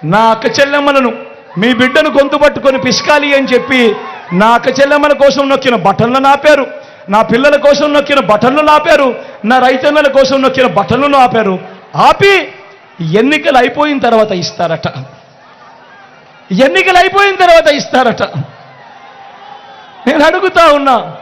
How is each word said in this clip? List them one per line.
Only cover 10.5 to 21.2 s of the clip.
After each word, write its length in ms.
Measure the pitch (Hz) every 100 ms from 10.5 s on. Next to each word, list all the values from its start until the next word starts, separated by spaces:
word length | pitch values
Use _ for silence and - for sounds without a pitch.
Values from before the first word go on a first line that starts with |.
| 262 254 170
బటన్లను 400 | 202 240 285 277 247
ఆపారు. 280 | 226 208 185 - - - 147 226
ఆపి 260 | 320 392 392 302 - - - - - 165 180
ఎన్నికలు 380 | 247 302 330 254
అయిపోయిన 360 | 254 - 294 277 240
తర్వాత 260 | 226 214 185
ఇస్తారట, 440 | 170 - 175 160 180 139 131 - - _ - - - - - - - - - - - 190 262
ఎన్నికలు 320 | 370 370 359
అయిపోయిన 340 | 381 381 403 381
తర్వాత 240 | 359 330 311 294
ఇస్తారట. 420 | - 262 254 - 214 147 - - - - - - - - - - - - - - - - -
నేను 160 | 302 302
అడుగుతా 360 | 349 370 359 330 294
ఉన్నా 180 | 277 240 165 -